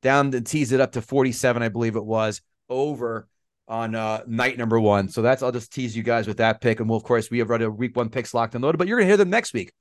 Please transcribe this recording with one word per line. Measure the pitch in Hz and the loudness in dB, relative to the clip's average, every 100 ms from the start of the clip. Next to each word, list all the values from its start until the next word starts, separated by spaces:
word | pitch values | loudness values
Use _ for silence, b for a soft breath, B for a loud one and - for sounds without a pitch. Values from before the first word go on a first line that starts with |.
down | 127 139 139 | 4 4 2
and | 131 117 | -2 -2
tease | 156 131 | -2 0
it | 131 | 2
up | 127 | 2
to | - | -2
forty-seven, | - 139 131 113 131 120 | -2 2 2 2 0 0
I | 117 | -2
believe | 107 117 110 | -2 -2 -2
it | |
was, | 107 110 110 104 _ _ _ | -2 -2 -2 -4 _ _ _
over | 127 143 139 120 113 - _ _ _ _ | -4 -4 -4 -6 -6 -12 _ _ _ _
on, | 113 113 113 | -6 -4 -4
uh, | 110 110 117 | -4 -4 -4
night | 113 123 127 | 0 0 0
number | 120 113 | 0 4
one. | 107 101 98 | 4 4 2
So | - | 0
that's, | 113 131 | 2 2
I'll | 127 | 0
just | 123 113 | -4 -8
tease | - 123 110 | -8 -6 -4
you | |
guys | 113 117 110 | 0 0 -2
with | 104 | 0
that | 113 110 | 0 2
pick. | 123 110 | 0 0
And | 110 | 0
we'll, | 113 | -2
of | - | 2
course, | 120 107 | 0 0
we | 120 | -2
have | 110 | 0
already | 117 113 | 0 -2
week | 107 123 123 | -2 -6 -2
one | 117 | -4
picks | 123 113 | -4 -4
locked | 120 113 | -2 -2
and | 120 | -2
loaded, | 131 165 | -2 0
but | 180 | 0
you're | 240 | 2
gonna | 190 | 4
hear | 202 | 4
them | 190 | 4
next | 208 - | 2 -2
week | 117 92 _ | -6 -8 _